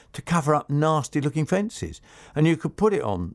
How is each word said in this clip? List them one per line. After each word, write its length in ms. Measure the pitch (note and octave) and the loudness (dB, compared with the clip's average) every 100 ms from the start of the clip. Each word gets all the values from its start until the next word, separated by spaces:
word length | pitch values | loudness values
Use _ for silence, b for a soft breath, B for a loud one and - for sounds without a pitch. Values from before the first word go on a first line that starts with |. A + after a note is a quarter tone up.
| B | B
to 80 | - | -12
cover 320 | - E3+ C#3+ | -2 0 2
up 160 | D3 - | 0 0
nasty 500 | C#3+ D#3 D#3 - D3+ | 0 2 2 0 -2
looking 260 | C#3+ D#3 D3+ | -2 -2 -2
fences. 540 | F#3+ G#3 - E2 D#2 - B B | -2 -2 -6 -10 -12 -20 B B
And 120 | D3 D#3+ | 2 2
you 100 | D#3+ | 2
could 200 | - - | -2 0
put 160 | G#3+ | 2
it 80 | F#3+ | 2
on, 320 | A#2+ F#2 F2 | -2 -4 -6